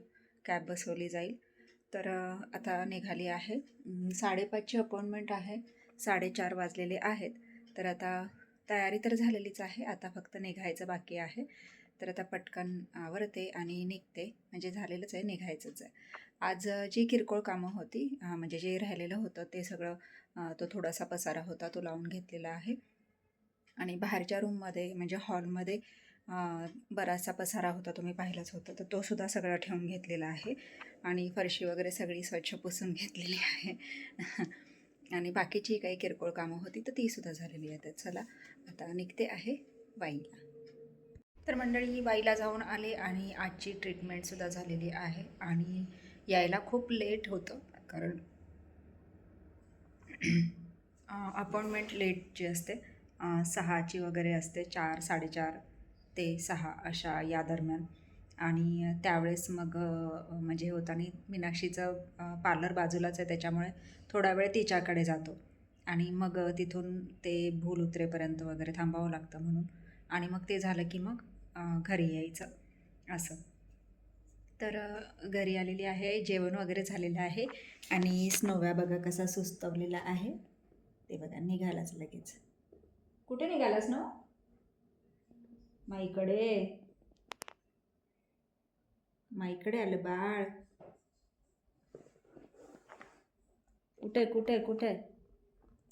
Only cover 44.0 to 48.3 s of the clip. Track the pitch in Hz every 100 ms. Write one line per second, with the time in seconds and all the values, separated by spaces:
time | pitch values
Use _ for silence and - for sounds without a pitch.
44 | 180 175 180 185 175 175 175 165 170 170
45 | 175 165 175 - 165 170 175 185 185 -
46 | - - - 185 175 196 208 247 240 233
47 | 208 214 208 190 165 269 - - - 165
48 | 170 170 -